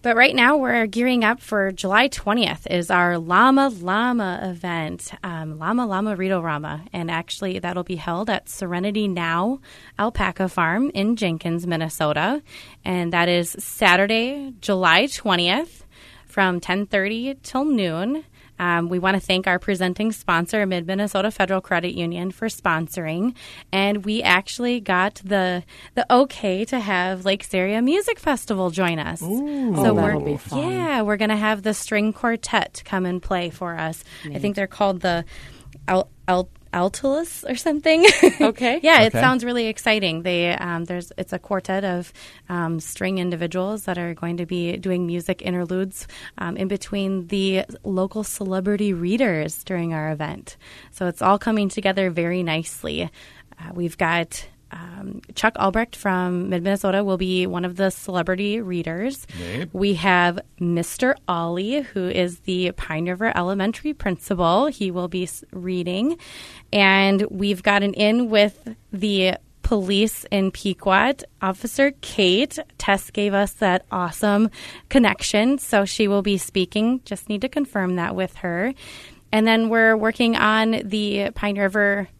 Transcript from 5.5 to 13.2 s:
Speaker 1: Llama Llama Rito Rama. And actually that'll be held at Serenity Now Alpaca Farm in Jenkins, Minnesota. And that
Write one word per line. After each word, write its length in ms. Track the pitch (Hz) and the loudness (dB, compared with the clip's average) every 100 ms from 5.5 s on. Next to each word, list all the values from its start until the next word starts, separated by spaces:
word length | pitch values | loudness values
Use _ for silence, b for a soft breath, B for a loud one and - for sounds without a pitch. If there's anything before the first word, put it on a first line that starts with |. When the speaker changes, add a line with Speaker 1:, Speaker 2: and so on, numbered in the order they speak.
| 156 | -6
Speaker 1:
Llama 260 | 156 240 240 | -2 0 0
Llama 300 | 190 214 190 | -2 -2 -2
Rito 240 | 190 185 | -2 -2
Rama. 420 | 165 151 151 151 185 | -2 -4 -4 -10 -10
And 160 | 180 165 | -8 -4
actually 520 | 165 170 - 196 185 | -4 -6 -6 -6 -4
that'll 240 | 175 180 | -4 -6
be 100 | 175 180 | -6 -6
held 320 | 156 170 220 | -4 -4 -2
at 200 | 196 - | -4 -4
Serenity 580 | - 185 175 196 208 208 | -10 -6 -4 -2 -2 -2
Now 540 | 180 165 165 202 269 B B B - | -2 -2 0 0 -4 B B B -4
Alpaca 480 | 214 - 196 - 190 | -2 0 -2 0 -2
Farm 420 | - 165 185 269 | 0 0 2 0
in 220 | - 202 | 0 0
Jenkins, 540 | 226 196 160 170 170 175 | 0 0 -2 -2 -4 -2
Minnesota. 760 | 165 160 - 156 151 175 294 - B B B | -2 -4 -2 0 2 0 -2 -6 B B B
And 280 | - 180 170 | -6 -2 0
that 160 | 175 | 2